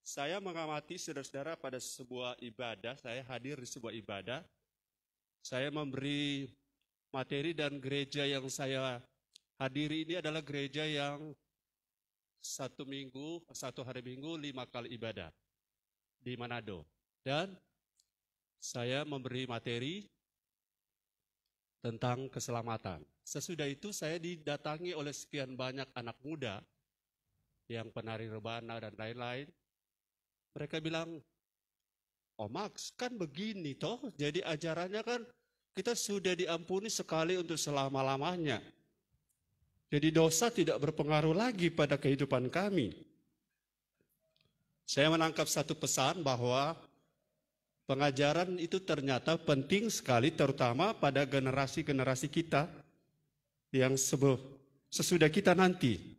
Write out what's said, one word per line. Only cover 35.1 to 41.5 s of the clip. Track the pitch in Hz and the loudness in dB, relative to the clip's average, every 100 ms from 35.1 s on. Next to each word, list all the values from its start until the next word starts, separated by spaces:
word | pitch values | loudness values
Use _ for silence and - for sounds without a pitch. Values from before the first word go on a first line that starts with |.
| 240 226 _ _ _ _ - | -4 -4 _ _ _ _ -4
kita | 190 | -2
sudah | 233 - 202 185 | -2 0 0 2
diampuni | 175 175 165 165 190 220 | 2 2 0 0 -2 -2
sekali | - - 160 160 180 | -4 0 2 2 2
untuk | 170 160 | 0 -2
selama-lamanya. | - 143 135 139 135 135 156 180 156 110 - _ _ _ _ _ _ _ _ _ _ _ _ | 0 0 2 2 2 2 0 0 0 0 -4 _ _ _ _ _ _ _ _ _ _ _ _
Jadi | 147 156 | 2 6
dosa | 160 160 156 233 | 8 6 6 2
tidak | 226 160 110 | 4 2 2
berpengaruh | 143 156 147 156 160 165 | 0 0 4 4 6 4
lagi | 247 | 2